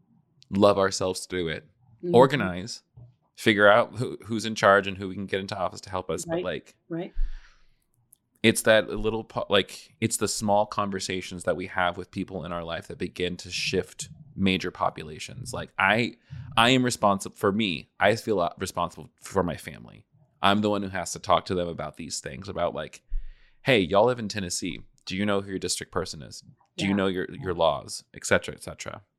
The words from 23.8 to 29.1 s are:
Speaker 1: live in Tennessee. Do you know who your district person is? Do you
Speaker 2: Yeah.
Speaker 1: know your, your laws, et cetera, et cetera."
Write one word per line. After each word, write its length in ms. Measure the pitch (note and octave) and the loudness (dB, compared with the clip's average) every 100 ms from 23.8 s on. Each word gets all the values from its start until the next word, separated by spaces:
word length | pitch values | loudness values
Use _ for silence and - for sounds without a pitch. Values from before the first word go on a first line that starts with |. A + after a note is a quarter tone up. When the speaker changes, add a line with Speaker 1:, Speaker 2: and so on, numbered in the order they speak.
| E2 G2 | 4 4
Speaker 1:
live 140 | A#2+ A#2+ | 4 2
in 100 | G#2 | -4
Tennessee. 520 | G#2+ F2+ - F#2+ A1+ - _ - | -6 -6 -6 -6 -8 -12 _ -8
Do 100 | F#2+ | -4
you 80 | |
know 160 | G#2 G2 | 0 0
who 80 | G2 | -2
your 100 | F#2 | -6
district 320 | F2+ - - | -4 -6 -4
person 300 | F2+ E2 D#2+ | -6 -6 -10
is? 240 | A#1 - - _ _ - | -14 -18 -20 _ _ -4
Do 80 | |
you 60 | G2 | 0
Speaker 2:
Yeah. 60 | G2+ | 2
Speaker 1:
know 100 | F#2+ | 0
your, 200 | F2+ - | -2 -6
your 220 | F#2 F#2 | -8 -6
laws, 500 | E2+ E2 C#2 - - - | 2 2 2 -6 -14 -14
et 140 | - - | -14 0
cetera, 280 | F#2+ - | 0 0
et 80 | - | -10
cetera." 380 | - D#2+ - - - | -14 -12 -12 -14 -18